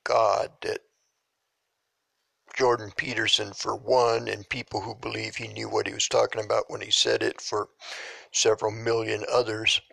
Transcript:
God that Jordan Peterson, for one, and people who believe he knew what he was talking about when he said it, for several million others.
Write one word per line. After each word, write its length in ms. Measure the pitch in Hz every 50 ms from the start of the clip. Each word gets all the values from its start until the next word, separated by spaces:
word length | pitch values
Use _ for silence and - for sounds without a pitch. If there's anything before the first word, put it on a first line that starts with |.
| -
God 480 | - 123 117 113 104 98 - - - - -
that 200 | - 104 - - _ _ _ _ _ _ _ _ _ _ _ _ _ _ _ _ _ _ _ _ _ _ _ _ _ _ _ _ _ _ _ _ _ - -
Jordan 380 | - 131 123 120 117 107 98 -
Peterson, 560 | - - - - 110 110 107 - - 107 101
for 240 | 101 - - - -
one, 520 | 120 127 - 127 127 120 117 113 113 120 107
and 200 | 104 101 101 -
people 320 | - 123 117 - - 110
who 140 | - 117 110
believe 420 | - - - 117 110 110 110 -
he 120 | - 113 107
knew 200 | 107 110 110 107
what 180 | 107 107 -
he 60 | -
was 160 | - 107 - -
talking 340 | - 117 113 - - 113
about 280 | 107 104 110 113 - -
when 100 | 113 110
he 100 | 104 104
said 320 | - - - 120 117 -
it, 180 | 113 - - -
for 280 | - - - 104 104 - _ - - - - - - - - - - -
several 380 | - - - 113 107 - 113 107
million 540 | 104 110 113 117 117 113 113 110 110 104 107 -
others. 520 | 123 123 120 110 107 110 113 - - - - _